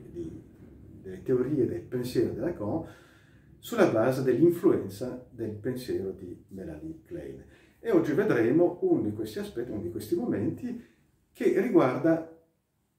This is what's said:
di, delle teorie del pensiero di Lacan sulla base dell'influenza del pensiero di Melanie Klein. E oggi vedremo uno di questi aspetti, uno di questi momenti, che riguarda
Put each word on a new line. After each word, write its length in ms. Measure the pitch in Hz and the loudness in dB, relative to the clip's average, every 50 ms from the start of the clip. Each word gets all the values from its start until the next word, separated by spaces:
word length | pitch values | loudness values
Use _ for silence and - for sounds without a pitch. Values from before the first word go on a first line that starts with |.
| - - | -16 -14
di, 320 | - 170 170 160 - - - - - - - - - - - - - - | -12 -10 -10 -10 -12 -14 -18 -20 -20 -20 -20 -20 -20 -20 -20 -20 -20 -16
delle 220 | - 95 92 95 - | -14 -14 -14 -10 -2
teorie 420 | - 131 123 123 135 151 135 117 | 0 0 2 2 0 2 0 0
del 160 | - - - | 0 0 -6
pensiero 540 | - - 127 123 123 - - 131 110 98 - | -8 -6 -6 -4 -4 -2 0 0 0 0 0
di 40 | 101 | -2
Lacan 460 | 120 165 175 - 104 104 139 165 160 - - - - - - - _ _ _ - - - - - | -4 -4 -4 -4 -4 -2 -2 -4 -4 -6 -14 -20 -20 -20 -20 -20 _ _ _ -20 -20 -20 -20 -20
sulla 320 | - - 240 226 185 - | -10 -6 2 4 4 4
base 320 | - 113 113 131 131 139 131 | 6 4 2 2 2 0 2
dell'influenza 1040 | 127 127 127 156 175 170 - - - - - 98 98 - - 127 127 123 - - - | 2 4 6 6 4 4 6 4 4 4 4 0 -6 -8 -8 -8 -8 -8 -10 -14 -16
del 220 | - 110 113 101 98 | -10 -8 -8 -8 -8
pensiero 580 | 101 104 127 123 123 - - - 90 98 95 | -6 -6 -4 -4 -4 -4 -4 -4 -4 -4 -6
di 340 | 92 - 95 87 - - - _ | -8 -8 -12 -14 -14 -16 -16 _
Melanie 520 | - 95 92 82 - - 160 160 - - - | -14 -12 -10 -10 -12 -12 -12 -12 -14 -14 -14
Klein. 360 | - - - - - - - - - - - - _ _ _ | -14 -12 -12 -10 -12 -14 -14 -16 -20 -20 -20 -20 _ _ _
E 100 | - 226 208 | -2 2 4
oggi 200 | 165 - 151 139 | 4 4 4 2
vedremo 640 | 175 208 214 131 120 110 117 135 165 175 170 - - 190 | 2 2 2 4 4 4 4 6 6 4 4 2 0 2
uno 180 | 185 170 131 | 2 2 4
di 120 | 110 104 101 | 2 0 -2
questi 260 | - - - - 202 | -4 -6 -6 -6 -8
aspetti, 320 | 208 - - 120 123 - | -8 -6 -6 -8 -8 -6
uno 100 | 110 101 | -6 -6
di 100 | 92 - | -6 -6
questi 260 | - 107 101 - 339 | -8 -8 -4 -2 -2
momenti, 680 | - 254 196 - 98 107 - - - - 240 - - - - _ _ _ _ _ _ _ _ _ | -2 0 -2 -2 -2 -2 -4 -4 -4 -6 -8 -8 -8 -12 -16 _ _ _ _ _ _ _ _ _
che 260 | - - - - 185 196 | 0 2 2 4 4 2
riguarda 680 | 247 202 165 139 127 131 131 139 160 165 160 - - - - _ _ _ _ _ _ _ _ _ _ _ | 6 6 6 6 6 2 2 2 2 2 2 0 -8 -14 -20 _ _ _ _ _ _ _ _ _ _ _